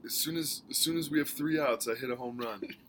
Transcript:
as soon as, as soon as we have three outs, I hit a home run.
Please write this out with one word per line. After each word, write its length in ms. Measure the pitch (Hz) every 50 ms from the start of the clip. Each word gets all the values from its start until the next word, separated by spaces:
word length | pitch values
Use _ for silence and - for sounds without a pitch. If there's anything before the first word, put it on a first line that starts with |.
| -
as 80 | 117 -
soon 240 | - - 156 165
as, 260 | 165 156 147 - - - -
as 60 | 131
soon 200 | - - 160 165 170
as 120 | 160 143
we 80 | 151 151
have 100 | 143 -
three 300 | - - 147 160 156 156
outs, 300 | 147 131 117 117 - 117
I 60 | 113
hit 160 | 117 131 127
a 60 | 123
home 200 | 123 127 120 120
run. 260 | 123 120 113 107 98 - - - - -